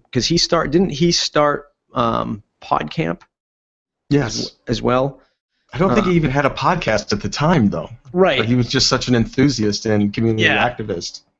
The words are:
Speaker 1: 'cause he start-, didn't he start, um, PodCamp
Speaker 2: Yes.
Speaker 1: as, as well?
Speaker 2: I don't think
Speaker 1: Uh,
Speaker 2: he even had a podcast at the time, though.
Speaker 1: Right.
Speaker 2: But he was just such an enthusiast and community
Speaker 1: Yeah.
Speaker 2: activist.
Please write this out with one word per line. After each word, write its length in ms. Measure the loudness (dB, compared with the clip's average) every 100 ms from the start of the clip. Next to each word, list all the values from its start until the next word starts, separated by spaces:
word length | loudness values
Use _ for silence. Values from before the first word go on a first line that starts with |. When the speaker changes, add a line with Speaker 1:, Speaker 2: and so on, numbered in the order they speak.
| _
Speaker 1:
'cause 140 | -4 0
he 120 | 0
start-, 340 | 2 0 2
didn't 180 | 0 0
he 200 | 2 0
start, 600 | 0 0 0 0 0 -8 _ _
um, 480 | -2 0 0 -4 -8 -12 _
PodCamp 600 | -4 -4 -2 -4 -4 -6 _ _ _ _ _ _ _ _ 0
Speaker 2:
Yes. 300 | 0 0 -4
Speaker 1:
as, 120 | -8 -10 -6
as 140 | -2
well? 380 | 0 0 0 -6 _ _ _ _ _
Speaker 2:
I 40 | -2
don't 140 | 2
think 120 | 2 2
Speaker 1:
Uh, 40 |
Speaker 2:
he 40 | 2
even 140 | 2
had 140 | 0 0
a 40 |
podcast 600 | 0 -2 0 0 -2 -2
at 80 | -4
the 80 | -4
time, 400 | -2 2 4 2
though. 200 | 0 -6 -14 -6
Speaker 1:
Right. 240 | 2 2 2
Speaker 2:
But 80 | 2
he 80 | 0
was 120 | 0
just 180 | 0 0
such 200 | 0 2
an 80 | 2
enthusiast 720 | 2 2 2 2 -2 -2 0
and 260 | 0 0
community 300 | 0 0 2
Speaker 1:
Yeah. 260 | 2 2 0
Speaker 2:
activist. 520 | -4 -6 -8 -8 -14 _